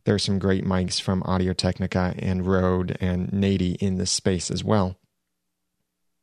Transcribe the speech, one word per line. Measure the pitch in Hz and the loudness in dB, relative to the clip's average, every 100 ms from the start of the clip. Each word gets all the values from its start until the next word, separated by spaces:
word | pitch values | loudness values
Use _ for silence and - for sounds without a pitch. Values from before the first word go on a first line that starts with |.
there | - 104 | 0 2
are | |
some | - 98 | 2 0
great | 95 95 | 2 0
mics | - 92 90 - | 2 0 0 -4
from | - 95 | -2 -2
Audio-Technica | - 92 92 90 92 - 92 92 90 - | 0 0 0 0 -2 -2 -2 0 0 -2
and | 95 92 | -2 -2
Rode | 92 95 92 92 90 - | 0 2 2 2 -2 -2
and | 92 90 90 | -2 -2 -2
Nady | 98 98 98 90 87 | 0 2 2 0 0
in | 98 92 | -2 -2
this | 92 | -2
space | - - 90 - | -2 0 0 -2
as | 90 | -4
well. | 87 107 92 95 _ _ _ _ _ _ _ _ _ _ _ _ | 0 2 2 -4 _ _ _ _ _ _ _ _ _ _ _ _